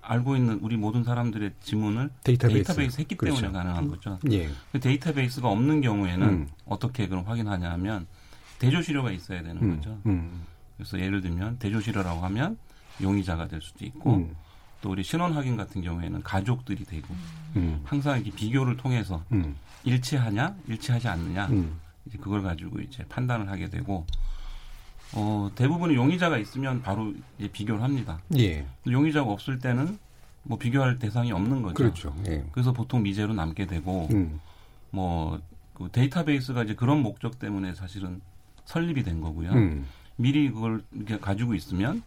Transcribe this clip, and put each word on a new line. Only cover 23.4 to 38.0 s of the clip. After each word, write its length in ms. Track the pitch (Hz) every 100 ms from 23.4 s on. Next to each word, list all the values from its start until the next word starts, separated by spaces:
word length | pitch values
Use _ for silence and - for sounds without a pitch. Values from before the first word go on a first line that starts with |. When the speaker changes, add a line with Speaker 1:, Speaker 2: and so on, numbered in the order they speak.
| 98
Speaker 1:
하게 200 | 95 87
되고 360 | 85 82 95 82 - - - - - - - - - - -
어, 360 | 104 104 101 101
대부분의 400 | 127 170 170 139
용의자가 420 | 127 175 170 143
있으면 440 | 101 127 135 123
바로 320 | 123 98 107 98 - -
이제 100 | 101
비교를 360 | - 107 107
합니다. 360 | 123 139 101 80 - 143
Speaker 2:
예. 280 | 107 78 69 64 -
Speaker 1:
용의자가 420 | 123 156 151 131
없을 300 | 101 - 131
때는 380 | 127 120 151 208 - - - -
뭐 140 | - 117
비교할 400 | 120 135 131 123
대상이 340 | 107 107 120
없는 300 | 92 101 135
거죠. 140 | 107 82
Speaker 2:
그렇죠. 400 | 123 - 78 71 98
예. 160 | 78 69
Speaker 1:
그래서 220 | - 123
보통 300 | 123 113 127
미제로 300 | 101 98 104
남게 340 | 110 80 80 95
되고 400 | 85 82 92 80
Speaker 2:
음. 280 | 107 85 76 - - - - -
Speaker 1:
뭐 480 | 98 92 85 80 82 - - -
그 160 | - 87
데이터베이스가 720 | 117 127 170 156 143 131 123
이제 120 | 113 104
그런 260 | 123 151
목적 380 | 117 107 117 113
때문에 340 | 104 101 95
사실은 480 | 87 92 98